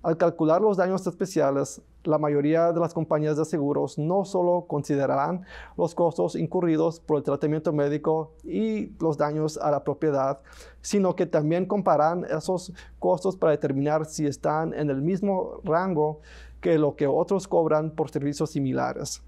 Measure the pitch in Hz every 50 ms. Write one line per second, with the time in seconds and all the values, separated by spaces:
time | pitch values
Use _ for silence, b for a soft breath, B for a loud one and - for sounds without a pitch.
0 | - 170 165 156 180 170 165 - 165 156 160 180 208 214 202 175 185 180 190 185
1 | 190 185 170 - 196 - - 165 143 139 139 139 143 - - - - - - -
2 | - - 156 151 151 147 147 143 143 147 160 160 170 170 165 170 170 156 - 165
3 | 160 - 165 151 151 151 151 143 156 147 - 160 143 143 143 143 143 135 - -
4 | 147 156 180 202 190 185 190 180 180 175 175 175 175 175 - 147 139 - 147 139
5 | 139 131 135 135 139 156 180 180 185 B B B B B B - 175 165 - -
6 | 175 165 160 - 180 170 - 160 165 156 - 185 180 170 160 151 160 165 160 -
7 | - - 156 143 143 - 139 143 - 151 151 160 156 175 156 147 143 143 147 151
8 | 151 165 156 160 156 156 - - - - 156 190 214 220 220 214 214 - - -
9 | 160 160 151 143 151 147 151 156 156 156 151 - - 151 147 139 - - 139 -
10 | - 156 143 139 131 135 147 - - B B B B B B B B - - 208
11 | 190 180 170 - 185 165 - 160 151 151 165 175 190 185 208 208 185 190 165 147
12 | 151 156 170 180 170 - 143 156 151 - 185 175 - - 175 B B B B -
13 | - 180 185 165 - 196 185 185 - 165 147 147 - 143 139 135 139 147 151 156
14 | 156 151 - - 156 143 139 - - 151 151 156 160 165 - - 151 147 135 135
15 | 139 165 196 180 202 196 196 185 - - - - - 180 151 170 185 190 180 151
16 | 151 151 156 151 B B B B B B B B - 180 165 160 151 143 139 -
17 | 151 139 - 147 175 - 202 190 190 - - 170 165 156 156 151 156 160 156 160
18 | 156 135 - 151 139 143 147 143 160 147 - 147 139 131 127 131 127 123 - -
19 | - 127 - - -